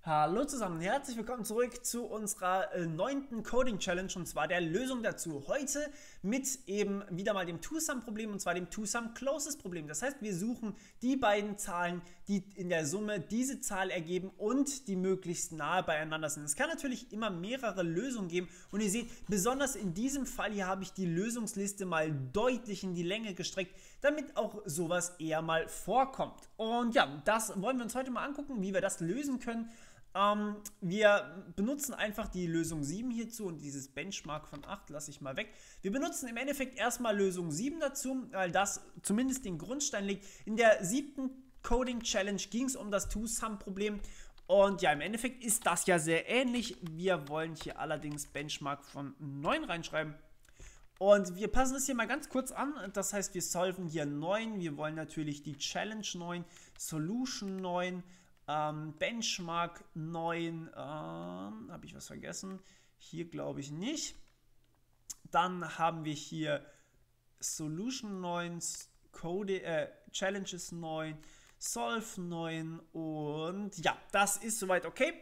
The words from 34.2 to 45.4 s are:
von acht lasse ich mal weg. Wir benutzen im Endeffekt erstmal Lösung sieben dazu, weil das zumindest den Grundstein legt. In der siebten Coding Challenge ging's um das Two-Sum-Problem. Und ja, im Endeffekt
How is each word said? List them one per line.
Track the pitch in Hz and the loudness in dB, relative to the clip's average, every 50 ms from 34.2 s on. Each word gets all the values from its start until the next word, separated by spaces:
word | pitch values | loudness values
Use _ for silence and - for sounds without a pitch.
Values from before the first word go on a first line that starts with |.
| - 156 147 151 - - | -8 -6 -8 -8 -8 -10
von | - 147 - | -14 -14 -10
acht | - 190 196 - - | -10 -12 -12 -10 -10
lasse | 147 151 151 - | -10 -10 -8 -10
ich | 139 - | -12 -10
mal | - 131 135 | -8 -6 -4
weg. | 139 220 - - - - - - - | -4 -6 -6 -10 -20 -20 -20 -20 -6
Wir | - 190 | -4 -2
benutzen | 208 269 302 349 - - 269 | 0 2 0 0 -2 -4 -6
im | 240 226 233 | -4 -4 -2
Endeffekt | 254 277 285 285 262 262 - - | -2 -2 0 0 -2 -4 -2 0
erstmal | 202 240 240 - 247 226 208 | 0 0 0 0 0 2 4
Lösung | 202 196 190 175 180 175 165 | 4 4 4 4 0 -2 0
sieben | 143 156 220 294 311 330 | 0 0 0 -2 0 0
dazu, | 311 269 277 - - 254 269 262 240 - | -2 -2 -2 -2 -2 -2 -2 -2 -4 -4
weil | - 190 190 180 | -2 0 0 4
das | 160 180 196 196 - - - - - 165 | 4 4 4 4 0 -4 -8 -12 -16 -8
zumindest | - - 196 214 262 269 254 - - | 0 2 2 4 4 2 0 -2 -2
den | 208 175 151 | -4 -4 -4
Grundstein | 180 185 247 294 - - - 208 196 | -4 -4 -4 -2 -2 0 0 0 0
legt. | 196 202 196 - - - - - | 0 -2 -2 -4 -16 -18 -12 -6
In | - 214 | -2 4
der | 220 233 220 208 - | 8 10 10 10 10
siebten | 202 170 214 277 311 - - - 262 262 - - - - - - | 6 0 0 0 0 -2 -4 -4 -4 -4 -4 -6 -18 -20 -20 -12
Coding | - - 240 247 262 247 247 233 | 2 4 4 6 6 4 0 -2
Challenge | 226 - - 214 190 208 202 185 - - | 0 0 2 2 2 2 0 -2 -4 -2
ging's | - 233 269 254 262 | 0 0 0 0 -2
um | - - 208 | -4 -2 0
das | 196 196 - - | 2 2 2 2
Two-Sum-Problem. | - 208 220 226 - - - 220 214 196 - 208 190 190 208 214 208 202 - - - - - - - - - | -2 -2 -2 -2 -2 -2 -2 -2 -4 -6 -6 -6 -2 0 0 0 0 -2 -6 -8 -10 -12 -16 -18 -18 -20 4
Und | - 180 202 196 196 196 175 | 8 10 10 10 10 8 4
ja, | 185 165 | 4 4
im | 151 143 | 4 4
Endeffekt | 147 180 220 226 - 254 - - | 2 -2 -2 0 0 -2 -4 -2